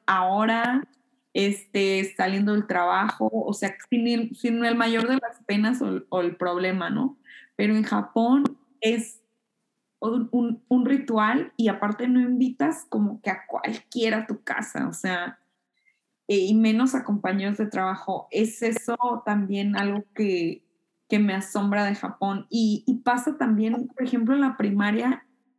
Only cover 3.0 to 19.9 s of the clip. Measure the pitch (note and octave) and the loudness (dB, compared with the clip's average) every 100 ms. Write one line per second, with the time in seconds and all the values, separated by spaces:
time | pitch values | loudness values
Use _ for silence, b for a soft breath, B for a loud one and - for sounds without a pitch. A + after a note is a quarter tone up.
3 | G#3+ - A3 A3 - G3+ G3 - - A#3+ | 0 -2 -2 -2 -4 -4 -6 -6 -2 0
4 | A#3 A#3 A3+ - A#3+ A3+ A#3 A#3 A3+ A3+ | 0 0 -4 -4 -2 0 0 0 2 0
5 | A#3 C4 A3+ - - G#3 G#3+ B3+ G3+ F#3 | 0 -2 -2 -8 -4 0 2 0 -2 -4
6 | - F#3 F3 E3+ F3+ F3 F#3 F#3+ F3 - | -4 -2 -2 -2 -2 -2 -2 -2 -2 -2
7 | C4+ - B B B - G#3 G#3+ G#3+ G#3+ | -2 -4 B B B -2 2 2 2 -2
8 | G3+ A3+ A#3 C4+ C#4+ - _ - A3 A#3 | 0 0 4 4 2 -4 _ -4 0 0
9 | - - _ _ _ _ _ _ _ - | -4 -12 _ _ _ _ _ _ _ -8
10 | A3 B3 A3+ B3 A#3 A3+ - B3+ B3 C#4 | -4 -2 0 0 0 -2 0 2 4 2
11 | C4+ A3 G#3+ C4 F4 - A3 G3 G#3 G#3+ | 2 0 2 0 -2 0 0 0 -2 -2
12 | B3 B3+ B3 B3 B3+ - C#4+ D#4+ - G#3+ | 2 2 4 2 2 0 -2 -2 -4 0
13 | G3+ - G3+ F#3+ - - - A3+ - A#3+ | 0 -2 -6 -6 -6 -4 -2 -4 -6 0
14 | A3 A3 A3 A3 - - G#3 - F3 E3 | 2 0 -2 -6 -6 -6 -4 -4 -4 -4
15 | F#3+ F3+ F3 - _ _ _ _ _ _ | -4 -4 -6 -12 _ _ _ _ _ _
16 | _ _ - G3+ F#3+ A3 A3 A3 C4 C4 | _ _ 0 2 4 6 6 4 2 0
17 | - G3+ F#3 G3 G3 G#3 G#3 F#3 F#3 G3 | -2 -2 0 0 0 -2 -4 -2 -2 -4
18 | - F#3 - E3 A3+ - A3+ A3+ - A#3 | -6 -6 -4 -2 -2 0 -2 -2 -4 -2
19 | B3 A#3 - G#3 G3 G3 G3+ G3 G3+ | -2 -2 0 0 0 -2 -2 0 0